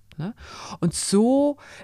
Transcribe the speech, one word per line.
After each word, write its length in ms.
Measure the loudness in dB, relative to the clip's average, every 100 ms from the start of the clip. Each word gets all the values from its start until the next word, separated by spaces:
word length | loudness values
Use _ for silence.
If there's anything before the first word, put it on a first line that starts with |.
| _ -10
Ne? 160 | -10 -10 -16 -18 -14 -2
Und 140 | -2
so 600 | -2 0 4 4 4 2 -2 -10 -16